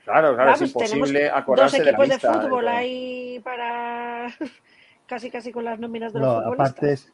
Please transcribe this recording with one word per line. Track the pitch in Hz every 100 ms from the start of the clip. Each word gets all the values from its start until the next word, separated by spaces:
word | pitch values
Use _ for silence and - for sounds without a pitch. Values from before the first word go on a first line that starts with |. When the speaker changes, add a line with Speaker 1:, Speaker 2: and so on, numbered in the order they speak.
Speaker 1:
Claro, | - 135 156
claro, | 120 131
es | -
Speaker 2:
Vamos, | 269
tenemos | - -
Speaker 1:
imposible | - 277 143
Speaker 2:
dos | -
Speaker 1:
acordarse | 139 - - 269 277
de |
la | -
Speaker 2:
equipos | 269 277
de |
Speaker 1:
lista | 262 247
de | -
Speaker 2:
fútbol | 262 247
Speaker 1:
todo. | 233
Speaker 2:
ahí | 240 247 254 254 254 247 247
para | 254 247 233 240 240 240 240 240 240 - 285 _ _
<laughs> | _ _ _ -
casi, | 247 240
casi | 240 233
con | 233
las | 233 226
nóminas | 233 226 226
de | 208
los | 131
Speaker 3:
No, | 117
Speaker 2:
futbolistas. | 113 247 135
Speaker 3:
aparte | 123 147
es, | 139 _